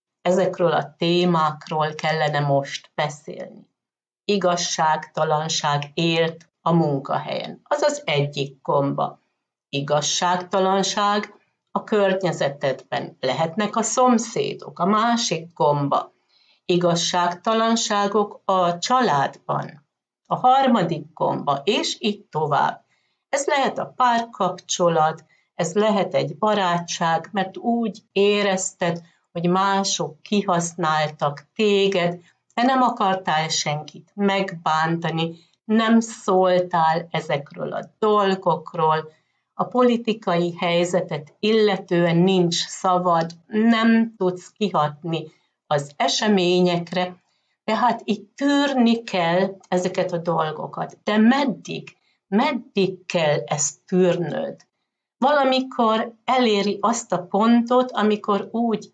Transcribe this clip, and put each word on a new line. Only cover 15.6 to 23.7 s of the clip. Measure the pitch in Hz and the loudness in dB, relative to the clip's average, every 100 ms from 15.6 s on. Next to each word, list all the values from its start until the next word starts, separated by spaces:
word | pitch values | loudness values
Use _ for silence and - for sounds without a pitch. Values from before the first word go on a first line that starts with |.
| 156 143 143 127 - _ _ _ _ _ _ | 0 2 0 -2 -4 _ _ _ _ _ _
Igazságtalanságok | 175 175 170 - 180 175 175 - 226 226 226 - 208 202 208 208 - - | 2 2 0 0 0 0 -2 -2 0 2 0 0 0 0 0 -2 -4 -2
a | 190 175 170 | 2 2 -2
családban. | - 254 226 143 135 - - 147 - - _ _ _ _ _ | 0 0 2 0 -2 -6 -8 -6 -6 -14 _ _ _ _ _
A | 170 | 0
harmadik | 247 262 269 233 170 165 - | 4 4 4 2 2 -2 -8
gomba, | - - 139 - 143 | -4 -4 -2 -2 -2
és | - 262 339 - | 0 -2 -2 -4
így | 220 208 - | -4 -4 -6
tovább. | 151 151 139 151 - _ _ _ _ _ | -4 0 0 0 -2 _ _ _ _ _
Ez | 587 285 | -4 0
lehet | 294 254 | 0 0